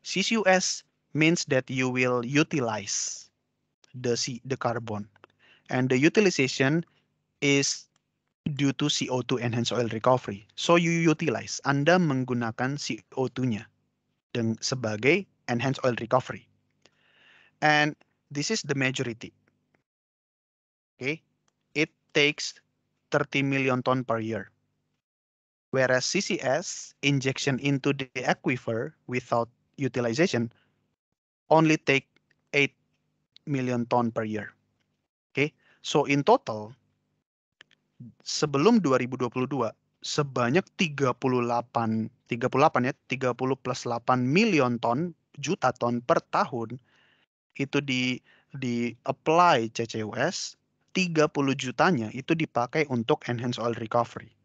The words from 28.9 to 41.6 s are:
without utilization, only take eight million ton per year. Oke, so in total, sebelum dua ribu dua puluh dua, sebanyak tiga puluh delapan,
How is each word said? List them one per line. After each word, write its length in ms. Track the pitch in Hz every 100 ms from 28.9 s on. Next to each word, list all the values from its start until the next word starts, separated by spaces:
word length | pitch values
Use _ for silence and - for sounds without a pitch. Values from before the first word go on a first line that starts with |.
| _ -
without 420 | 123 - 120 117 _ _ -
utilization, 760 | 131 127 120 117 180 120 117 _ _ _ _ _ _ _ _ _ _
only 260 | 156 156 156
take 320 | - 139 _ _ _ _ _
eight 220 | 143 139 _ _ _ _ _ _ _ -
million 380 | 139 127 123 117
ton 220 | 120 117
per 120 | 113 110
year. 260 | 104 101 _ _ _ _ _ _ _ _
Oke, 240 | - 151 _ _ _
so 240 | - 156 127
in 160 | 143 143
total, 500 | 247 - 107 107 135 _ _ _ _ _ _ _ _ - _ _ _ 120 _ -
sebelum 580 | - 151 139 180 233
dua 160 | 160 127
ribu 160 | 123 127
dua 160 | 123
puluh 160 | 127 127
dua, 220 | 139 113 - _ _
sebanyak 640 | - - 143 131 120 156 - -
tiga 380 | 175 139 135 123
puluh 300 | 131 127 120
delapan, 640 | 120